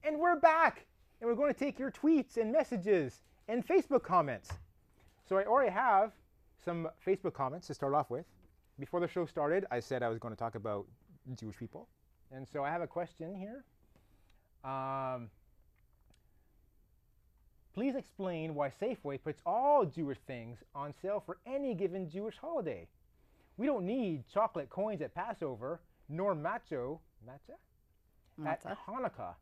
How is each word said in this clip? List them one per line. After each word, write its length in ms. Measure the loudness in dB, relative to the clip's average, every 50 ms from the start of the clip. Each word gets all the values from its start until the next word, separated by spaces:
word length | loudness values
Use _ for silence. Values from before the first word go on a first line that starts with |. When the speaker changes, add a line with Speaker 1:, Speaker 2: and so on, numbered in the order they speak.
| 0
Speaker 1:
And 160 | 0 0 4
we're 160 | 4 4 4 8
back. 460 | 6 6 8 8 6 4 4 0 -18 _ _ _ -20 _ _ _
And 80 | -2 -2
we're 60 | 0
gonna 180 | 2 2 2 2
take 240 | 0 -2 -2 -2
your 140 | -2 -6 -6
tweets 460 | -6 0 4 6 6 6 4 2 -2
and 140 | -2 0 2
messages 720 | 2 2 2 2 -2 -2 2 4 4 4 4 0 -4 -12 _ _ _ _ _
and 180 | -4 -2 -2 0
Facebook 360 | 4 4 4 4 6 2 2 2
comments. 460 | 4 2 4 4 2 -2 -6 -6 -12 -14 -14 -14 -20 _ _ _ _ _ _ -20 -20 _ _ _ 2
So 80 | 2
I 60 | 2 4
already 260 | 6 6 6 6 4
have 400 | 4 4 4 6 6 6 6 4 0 -12 -20 _ _ _ -20 -20 _ _ -6
some 260 | -4 -4 -2 -4 -4 -6 _ 0
Facebook 280 | 0 0 2 2 -4 -2
comments 340 | -2 -2 -2 -2 -6 -8
to 60 | -10 -6
start 180 | -2 0 2 4
off 160 | 2 2 2
with. 160 | -4 -6 -6 -10 -20 -20 -20 -20 -20 _ _ _ _ -14
Before 200 | -10 -4 -2 0
the 80 | 0
show 180 | 0 0 -2 -4
started, 380 | -2 -2 0 2 2 2 2 0 0
I 80 | -4 -4
said 220 | -2 -2 -2 0
I 80 | 0 0
was 80 | -2
gonna 180 | -2 -6 -8 -6
talk 200 | -4 -6 -6 -4
about 300 | -4 -4 -2 -2 -2 -4 -8 -14 _ -20 -20 -20 -20 _ -12 -12
Jewish 220 | -10 -10 -12 -10
people. 300 | -10 -12 -12 -12 -16 -18 _ _ _ _ _ _ _ _ _
And 160 | -14 -14 -14 -8
so 120 | -6 -4 -4
I 60 | -2
have 100 | -2 -2
a 60 | -4
question 480 | -4 -4 -6 -6 -6 -8 _ -10 -10 -8
here. 280 | -10 -10 -10 -12 -14 -16 _ _ _ _ _ _ -20 _ _ -20 _ _ _ -20 _ _ _ _ _ -10
Um, 680 | -6 -6 -4 -4 -4 -4 -4 -2 -4 -4 -6 -8 -12 _ _ _ _ _ -20 -20 _ _ _ _ _ _ _ _ -20 -20 _ _ _ _ -20 _ _ _ _ _ _ _ _ _ _ _ _ _ _ _ _ _ _ _ _ _ -20 _ -20 _ _ _
"Please 220 | -2 -2 -2 -2
explain 600 | -4 -8 -10 _ -6 -6 -4 -4 -4 -4 -4 -2
why 140 | 0 -2 -2
Safeway 520 | -2 -2 -4 -4 -4 -4 -6 -8 -8 -6
puts 200 | _ -8 -8 -6 _
all 400 | -2 0 2 4 6 6 6 6
Jewish 340 | 4 0 -4 -4 -4 -4 -8 -8
things 360 | -12 -10 -10 -10 -12 -14 -16 -18 _ _
on 200 | -8 -8 -8 -10
sale 260 | -8 -6 -4 -4 -4 -4
for 120 | -6 -12 -12 _
any 280 | -6 -4 -2 -2 -2 -2
given 340 | 0 -2 -2 -2 -2 -6 -6
Jewish 280 | -6 -6 -6 -6 -8
holiday. 500 | -8 -10 -4 -4 -2 -2 -2 -6 -6 -10 -18 _ _ _ _ _ _ _ _ _ _ _ _ _
We 80 | -2 0
don't 200 | 0 2 2 0
need 420 | 0 0 0 0 0 -2 -4 -6
chocolate 420 | _ 0 2 2 2 0 -6 -8 -6
coins 320 | -4 -4 -4 -4 -2 -4
at 120 | -6 -6 -6
Passover, 680 | -6 -6 -6 -6 -6 -6 -6 -6 -6 -6 -8 -8 -10 -12 _ _ _ -14 -10
nor 260 | -6 -2 0 0 0
macho, 680 | 0 -2 -4 -4 -4 -6 -6 -4 -4 -4 -4 -6 -10 _ _ _ -20 -20
matzah? 300 | -20 -20 -20 _ -20 -20 -20 _ _ _ _ _ _ _ _ _ _ _ _ _ _ _ -8 -4
At 160 | -4 -4 -4 -4
Speaker 2:
Matzah. 140 | -10 -10 -10 -10
Speaker 1:
Hanukkah. 480 | -8 -6 -4 -4 -4 -4 -6 -10 -10 -10 -14